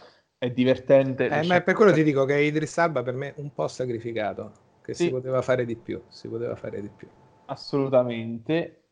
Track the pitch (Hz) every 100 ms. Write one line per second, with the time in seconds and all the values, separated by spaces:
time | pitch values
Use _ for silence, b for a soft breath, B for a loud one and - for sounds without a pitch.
0 | B B B _ 123 120 127 127 - 135
1 | 135 123 123 147 165 180 180 185 208 156
2 | 156 135 135 143 147 151 151 - 170 135
3 | 123 127 139 - 143 - 151 - 127 113
4 | 117 113 104 95 107 - _ _ - -
5 | 175 127 131 131 123 127 117 117 - -
6 | - - 117 113 120 113 113 104 104 -
7 | - - _ _ - 135 - 143 135 131
8 | 123 113 113 117 113 160 165 - _